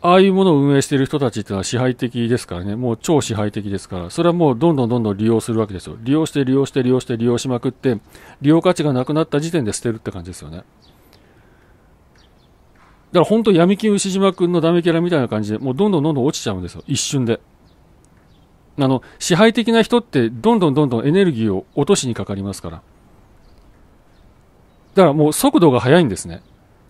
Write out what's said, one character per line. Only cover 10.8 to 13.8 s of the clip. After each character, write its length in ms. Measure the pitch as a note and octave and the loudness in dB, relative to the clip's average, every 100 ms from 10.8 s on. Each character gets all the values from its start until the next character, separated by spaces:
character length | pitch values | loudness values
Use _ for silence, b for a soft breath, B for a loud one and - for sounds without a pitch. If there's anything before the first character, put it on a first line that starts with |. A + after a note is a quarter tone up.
| _ _ b b b b b b b b b _ _ _ _ _ _ _ _ _ _ _ _ F3 | _ _ b b b b b b b b b _ _ _ _ _ _ _ _ _ _ _ _ 2
ら 40 | |
本 180 | D#3 A3 | 4 2
当 100 | A3 | 4
闇 240 | F3 F3 | 4 4
金 140 | G3+ | 2